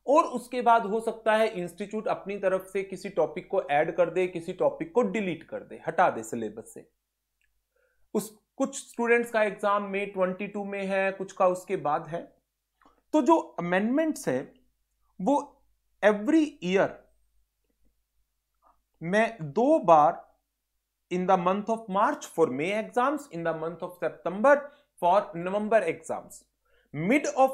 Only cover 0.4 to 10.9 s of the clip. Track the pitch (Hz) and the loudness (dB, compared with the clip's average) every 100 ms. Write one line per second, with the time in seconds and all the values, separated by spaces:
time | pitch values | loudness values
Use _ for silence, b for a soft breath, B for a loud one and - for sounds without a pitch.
0.4 | - 254 233 233 196 220 220 220 226 220 | -8 -2 4 4 2 -4 -4 -4 0 2
1.4 | 220 180 175 - 208 214 190 165 190 202 | 2 -2 -8 -10 -10 -6 -4 -6 -6 -6
2.4 | 196 190 185 202 196 180 196 170 156 - | -2 -2 -4 -8 -8 -10 -6 -2 -2 -4
3.4 | - 190 160 143 165 170 170 165 185 180 | -6 -4 0 0 2 0 0 0 -2 -4
4.4 | 165 180 165 - 165 240 196 214 190 160 | -8 -2 -2 -2 -4 0 0 0 -4 -6
5.4 | - 104 101 110 - 160 170 117 110 120 | -8 -12 -12 -14 -4 2 2 2 -6 -6
6.4 | 107 107 107 - - _ _ _ _ _ | -8 -10 -16 -20 -20 _ _ _ _ _
7.4 | _ _ _ _ _ _ _ 214 208 - | _ _ _ _ _ _ _ -6 -6 -10
8.4 | _ - 269 - - - 233 233 233 220 | _ -6 -6 -6 -12 -4 0 2 0 0
9.4 | 214 - 208 208 202 190 202 196 185 180 | 0 -2 -2 0 -2 -6 -6 -2 -2 -2
10.4 | 202 208 196 196 190 | -8 -8 -8 -6 -4